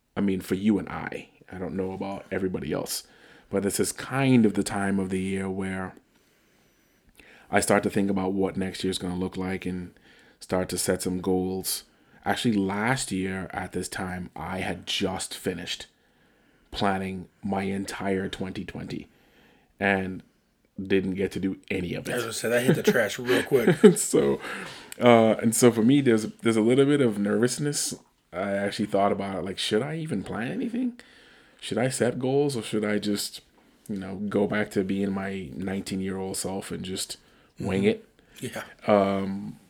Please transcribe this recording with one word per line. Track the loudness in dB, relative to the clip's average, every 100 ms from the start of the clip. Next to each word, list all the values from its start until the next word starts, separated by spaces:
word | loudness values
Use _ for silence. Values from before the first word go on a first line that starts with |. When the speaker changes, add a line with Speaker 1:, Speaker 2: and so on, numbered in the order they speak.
| _ -2
Speaker 1:
I |
mean, | 0 0
for | 0 0
you | 4 2
and | 0
I, | -8 -8 -10 -14 _ -18
I | -10
don't | -6 -4
know | -4
about | -4 -6 -8 -6
everybody | -4 -2 -4 -4
else, | -4 -4 -8 -10 -20 -20 -20 -4
but | -2
this | 0 0
is | -2
kind | -4 -6 0 6 8 6
of |
the | 4
time | -2 -2 0 0
of | 0
the | -2
year | -2 -4 -4
where | -4 -6 -6 -8 -12 _ _ _ _ _ _ _ _ _ _ _ -20 -20 -20 -2
I | 2
start | 4 4
to | 4
think | 2 2
about | 0 0
what | 0 0 0
next | -4 -2
year's | -4 -2
gonna | -4 -2
look | -4 -4
like | -4 -4 -4
and | -6 -8 -16 _ -20 -20 _
start | -4 -2 -2
to | -2
set | 0 0
some | -2 -2
goals. | 0 0 0 -4 -4 -6 -10 _ _ -8 -4
Actually, | 0 2
last | 2 2 0 0 0 -2
year | -4 -4 -4 -8
at | -8 -6
this | -6 -6
time, | -6 -6 -6 -8 -10
I | -8 -6
had | -6 -6 -6
just | -2 -2 -4 -8 -8
finished | -6 -6 -6 -10 -12 _ _ _ _ _ _ _ _
planning | -2 0 0 -2 -8 -12 _
my | -4 -2
entire | -2 -4 -6 -4 -2 -2 -2
twenty | -6 -8 -8
twenty | -10 -10 -10 -10 -12 _ _ _ _ _ _ -2
and | 0 0 -2 -8 -14 _ _ _ _ -10
didn't | 0 2 2
get | -2 -2
to | -2
do | -4 -4 -6
any | -4 -4
of | -6 -6
it. |
Speaker 2:
I | -6
was |
gonna | -4
say, | -4 0
that | 2
hit | 4 4
the | 4
trash | 4 2 0
real | 0 0
quick. | 4 2 2 8
Speaker 1:
<laughs> | 8 8
So, | 2 2 2 0 -6 -10 -12 -16 -16 4
uh, | 8 8 8 4
and | 2 4
so | 6
for | 6
me, | 6 6
there's, | 4 2 0 -2
there's | 2 4
a |
little | 4 4 4
bit | 4
of | 2 2
nervousness. | 0 2 2 0 -4 -2 -4 -8 _ _ _
I | -6 -4
actually | -2 -2 -2 0
thought | 4 4
about | 2 -4 -6
it, | -6
like, | -6
should | 0 0
I | 0 -6
even | -6 -6
plan | -6 -6 -6
anything? | -4 -4 -4 -4 -6 -16 -20 -20 -20 _ _
Should | -6 -2
I | 0
set | 0 0 0
goals, | 0 2 0 -2
or |
should | -4 -2
I | -2 -2
just, | -2 -4 -6 -12 -20 _ _ _ -10
you | -8
know, | -8 -8
go | -2 0 2
back | 0 0
to | 0
being | 0 0 0
my | -2 -4 -6 -8
nineteen-year-old | -8 -6 -6 -4 -4 -4 -4 -6 -6
self | -6 -6 -6
and | -8
just | -6 -6 -8 -10 _ _ _ -8
wing | -2 2
Speaker 2:
Mm-hmm. | 2
Speaker 1:
it? | 2 -4 _ _ -12 -10 -10
Speaker 2:
Yeah. | -12 -4 4
Speaker 1:
Um, | 4 4 0 -2 -6 -8 -14